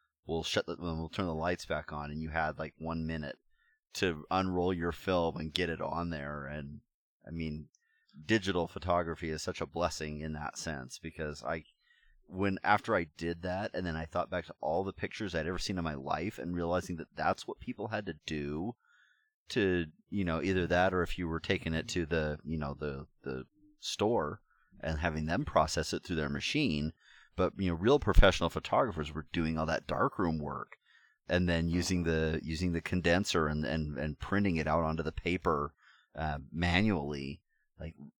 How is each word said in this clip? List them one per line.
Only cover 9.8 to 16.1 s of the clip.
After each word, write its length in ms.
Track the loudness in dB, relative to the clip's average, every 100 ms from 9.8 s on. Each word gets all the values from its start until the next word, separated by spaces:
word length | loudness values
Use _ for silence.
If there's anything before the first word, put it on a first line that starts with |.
| -2 -2 -6 -6
in 120 | -6
that 220 | -6 -6 -8
sense, 420 | -8 -8 -10 -12
because 440 | -12 -8 -8 -6
I, 220 | -6 -8 -8 _ _ _ _ _ -12
when, 300 | -2 0 0
after 320 | 4 2 4 0
I 120 | 0 -4
did 240 | -4 -4
that, 300 | -4 -4 -4
and 120 | -4 -2
then 100 | -4
I 100 | -4
thought 240 | -2 -2
back 160 | -4 -6
to 80 | -6
all 220 | -2 0
the 80 | -2
pictures 400 | -4 -6 -4 -2
I'd 120 | -2 0
ever 120 | -2
seen 180 | -2 -2
in 80 |
my 100 | -2
life 440 | -2 -2